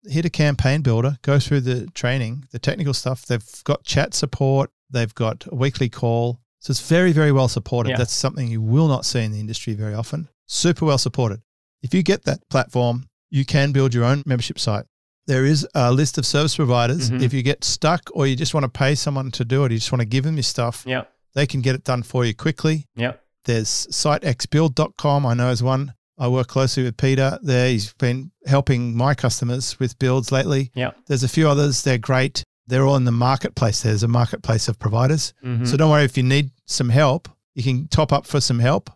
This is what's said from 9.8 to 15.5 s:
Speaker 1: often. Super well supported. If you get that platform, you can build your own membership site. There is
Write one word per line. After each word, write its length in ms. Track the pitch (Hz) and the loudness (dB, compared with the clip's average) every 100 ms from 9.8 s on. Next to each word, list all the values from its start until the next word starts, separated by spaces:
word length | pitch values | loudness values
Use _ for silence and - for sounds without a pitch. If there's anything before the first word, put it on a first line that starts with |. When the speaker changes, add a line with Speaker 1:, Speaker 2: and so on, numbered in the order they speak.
| 107 | -6
Speaker 1:
often. 360 | 107 117 147 160 _ - | -6 -6 -8 -10 _ -8
Super 380 | - 170 165 | 0 0 2
well 120 | 156 135 | 0 0
supported. 440 | 127 - 117 101 _ _ _ _ | 0 -2 -2 -4 _ _ _ _
If 100 | 135 | -2
you 100 | 185 | 0
get 200 | 175 202 | 2 0
that 160 | - 135 _ | -2 -6 _
platform, 580 | 135 120 127 120 120 - _ _ | -2 0 0 0 -2 -8 _ _
you 140 | 139 | -2
can 280 | 135 151 143 | 0 0 2
build 200 | 139 135 | 2 2
your 120 | 120 | 2
own 180 | 120 143 | 2 0
membership 320 | 139 127 - - | 0 -2 -2 -4
site. 280 | - 101 - _ _ _ | -4 -4 -6 _ _ _
There 180 | - 131 | -2 2
is 240 | 135 | 4